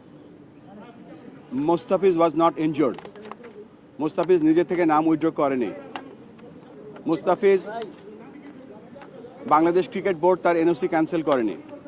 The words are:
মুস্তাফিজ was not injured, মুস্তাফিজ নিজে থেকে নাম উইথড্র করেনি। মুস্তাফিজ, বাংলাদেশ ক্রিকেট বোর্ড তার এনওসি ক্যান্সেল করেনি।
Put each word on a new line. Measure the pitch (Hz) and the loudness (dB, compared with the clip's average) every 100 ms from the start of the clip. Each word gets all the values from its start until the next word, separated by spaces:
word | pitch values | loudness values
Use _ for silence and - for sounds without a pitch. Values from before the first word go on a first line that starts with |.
| - - - - - - - - - - - - - - - | -12 -20 -20 -20 -20 -20 -20 -20 -20 -20 -20 -20 -20 -20 -8
মুস্তাফিজ | 127 151 170 - 190 190 170 | -2 0 0 0 2 4 4
was | 165 | 4
not | 147 165 160 | 4 2 2
injured, | 156 143 139 95 - - - - - - - - - - | -2 0 0 -2 -10 -18 -18 -18 -18 -20 -20 -20 -20 -8
মুস্তাফিজ | 151 - 165 180 | -4 -2 2 4
নিজে | 156 160 | 4 4
থেকে | 175 175 170 | 2 2 2
নাম | 156 160 | 4 4
উইথড্র | 160 160 | 2 0
করেনি। | 156 143 135 107 - - - - - - - - - - - - - - | 0 0 0 -2 -6 -12 -14 -16 -20 -20 -20 -20 -20 -20 -20 -18 -10 -4
মুস্তাফিজ, | 160 - 175 196 196 185 226 220 - - - - - 285 254 254 - - - - - - - - | -2 0 2 4 2 0 -10 -10 -14 -20 -20 -20 -20 -20 -20 -20 -20 -20 -20 -20 -20 -20 -12 0
বাংলাদেশ | 151 165 175 175 | 2 4 2 0
ক্রিকেট | 196 180 170 | -2 -4 0
বোর্ড | 175 185 | 2 2
তার | 180 170 | 2 2
এনওসি | 170 170 185 | 2 0 0
ক্যান্সেল | 165 160 175 | 0 0 -2
করেনি। | 156 135 113 78 - - | 0 2 0 -4 -12 -18